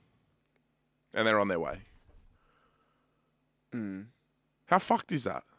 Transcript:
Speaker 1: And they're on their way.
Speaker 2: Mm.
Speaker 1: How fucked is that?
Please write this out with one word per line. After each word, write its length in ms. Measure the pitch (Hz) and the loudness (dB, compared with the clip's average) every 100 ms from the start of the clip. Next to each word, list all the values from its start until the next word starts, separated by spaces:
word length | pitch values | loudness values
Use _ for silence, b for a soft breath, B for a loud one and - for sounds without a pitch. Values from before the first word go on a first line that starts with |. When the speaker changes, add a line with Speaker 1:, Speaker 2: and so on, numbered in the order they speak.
| _ _ _ _ _ _ _ _ _ _ _ | _ _ _ _ _ _ _ _ _ _ _
Speaker 1:
And 140 | - 110 | 0 4
they're 140 | 107 | 4
on 80 | 101 | 2
their 120 | 87 | 0
way. 220 | 76 80 - - _ - - _ _ _ _ _ _ _ _ _ _ _ _ _ _ | -4 -8 -14 -20 _ -20 -20 _ _ _ _ _ _ _ _ _ _ _ _ _ _
Speaker 2:
Mm. 320 | 120 104 95 110 _ _ _ _ _ - | -8 -8 -8 -12 _ _ _ _ _ 2
Speaker 1:
How 120 | 185 | 2
fucked 320 | - 226 - | 4 -2 0
is 120 | 156 | -4
that? 200 | 107 67 - | -4 -6 -10